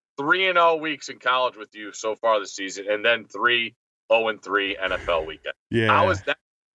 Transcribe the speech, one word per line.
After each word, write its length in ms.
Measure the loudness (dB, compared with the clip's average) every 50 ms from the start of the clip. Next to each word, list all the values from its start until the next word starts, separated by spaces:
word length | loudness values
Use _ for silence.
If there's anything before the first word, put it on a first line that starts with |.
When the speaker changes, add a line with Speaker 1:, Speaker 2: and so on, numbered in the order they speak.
| _ _ _
Speaker 1:
three 320 | -4 0 0 2 2 2 2
and 80 | 4
oh 200 | 4 4 4 4
weeks 320 | 2 -2 -4 -6 -6 -10 -14
in 100 | -12 -6
college 380 | -2 0 2 2 2 0 -2
with 180 | -6 -16 -16 -14
you 180 | -14 -14 -14
so 220 | -10 -6 -4 -4 -4
far 240 | 0 0 2 2 2
this 160 | 0 -4 -8
season, 320 | -8 -8 -8 -8 -6 -4 -2
and 160 | -2 0 2
then 200 | 0 0 0 -2
three 480 | -10 -6 -2 0 2 2 2 0 -4 -8 _ _ _ _ _ _ 2
oh 180 | 2 2 2 0
and 120 | -4 -4
three 360 | -4 -2 0 0 0 0 -2
N 160 | -2 -4 -4
F 160 | -4 -2 -2 0
L 180 | 0 0 -2
weekend. 280 | -4 -8 -12 -10 -12 -12 _ _ -4
Speaker 2:
Yeah. 180 | -2 0 2 4
Speaker 1:
How 200 | 4 4 4 2
is 120 | 0 -2
that? 160 | -4 -6 -8 -8 _ _ _ _ _ _